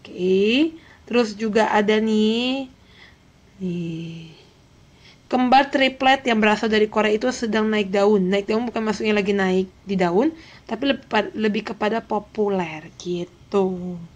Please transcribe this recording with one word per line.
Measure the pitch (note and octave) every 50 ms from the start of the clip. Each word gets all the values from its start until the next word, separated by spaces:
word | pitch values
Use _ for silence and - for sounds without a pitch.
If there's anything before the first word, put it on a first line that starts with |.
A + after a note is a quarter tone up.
Oke, | _ - - - F3+ F#3 F#3+ F#3+ G3+ G#3+ A#3 C4 D#4 E4 D#4+ - - - - - -
terus | - A3 A#3+ A#3+ G#3+ G#3
juga | G3 A3+ A3 G3+ A3 G#3+ -
ada | - G#3+ G#3 G3+ G#3+ A3
nih, | A3 A3 A3 G#3+ G#3+ G#3+ A3 A#3 B3 B3+ C4 C4+ C4+ C4 - _ - - - - - - - _ _ _ _ _ _ - _ -
nih, | F#3+ F#3 F3 F3 E3+ E3 E3 D#3+ E3 E3 E3 E3 E3 D#3+ D#3+ - - - _ _ _ _ _ - - _ _ - - - - - _ -
kembar | - B3 B3+ B3 A#3+ C4+ C#4 C4+
triplet | - C#4 C4+ C4+ C4 - C4+ C4 C4+ C4+ -
yang | B3+ A#3 A3
berasal | G#3+ G#3+ G#3 G#3+ - A3+ G#3+
dari | G#3+ G#3+ G#3+
Korea | G#3+ G#3+ G#3 G#3+ G#3+
itu | G#3+ A3+ B3+
sedang | B3 - - A3+ G#3 A3 G#3+ A3
naik | G#3+ G#3+ G#3 F#3 F#3
daun. | G3+ G3 G#3 G#3+ G3+ F#3 F3+ G3
Naik | G3+ G3+ -
daun | G#3+ A3 B3
bukan | A#3 - A#3
maksudnya | A3 A3 G#3 G#3 A3+ G#3+ G#3+
lagi | G#3 G3+ F#3+ G3+
naik | G3+ G3 F#3 F#3 F#3 F#3 F#3 - - _
di | - G3+ F#3+
daun, | F#3 F3 E3+ F#3+ B3+ D#4 D#4+ - - - - - -
tapi | - A3+ A3 B3+ C#4 C4+
lebih | - - - -
pa-, | G#3+ G3+ G3 -
lebih | G#3 G#3+ G#3+ G3+ A3 G#3+ - A3
kepada | - G#3+ G#3 G#3+ A3+
populer, | A3+ - A3 G#3 G3+ - - - G#3+ G3+ G3 F#3+ F3+ D#3+ D#3 D#3 D#3 F3 -
gitu. | - - F3 F3 F3 F3 F3 - - - - - G3+ F#3+ F#3 F#3 F3+ F3+ F3+ F3+ F3 E3+ E3+ -